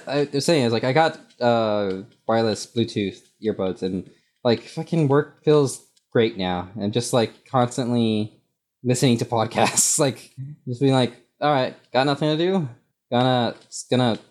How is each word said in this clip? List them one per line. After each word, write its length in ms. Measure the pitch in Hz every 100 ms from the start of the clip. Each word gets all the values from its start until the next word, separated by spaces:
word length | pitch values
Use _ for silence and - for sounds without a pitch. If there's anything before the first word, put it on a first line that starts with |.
| -
I 220 | 143 143
was 120 | 139 170
saying, 180 | 160 117
is, 80 |
like, 100 | 113 127
I 80 |
got, 260 | 151 160 - - -
uh, 640 | 120 117 110 104 98 95 - _ -
wireless 380 | 113 113 101 -
Bluetooth 540 | 120 110 107 98 90 _ _
earbuds, 380 | 107 98 95 90
and, 260 | 95 92 92 _ _ _
like, 180 | 123 113
fucking 460 | - - 160 165 143
work 360 | 143 147 _
feels 420 | 156 151 135 - _ _ _
great 260 | 123 113 95
now. 320 | 92 90 92 104
I'm 100 | 101
just, 200 | 120 -
like, 320 | 127 110 - _
constantly 960 | 127 120 135 120 120 113 107 107 _ _ _ _ _
listening 340 | 123 120 135 117
to 80 | -
podcasts, 760 | 113 110 113 113 - - -
<laughs> 60 | 139
like, 280 | - - - 135 147 127
just 120 | 120
being 120 | 139
like, 200 | 131 120 - _ -
"All 120 | 147
right, 220 | 139 123 - _
got 140 | 123 143
nothing 240 | 139 151
to 80 | 156
do. 320 | 175 190 135 - _ _ -
Gonna, 420 | 120 127 127 113 - -
just 220 | - -
gonna 280 | 127 123 107 -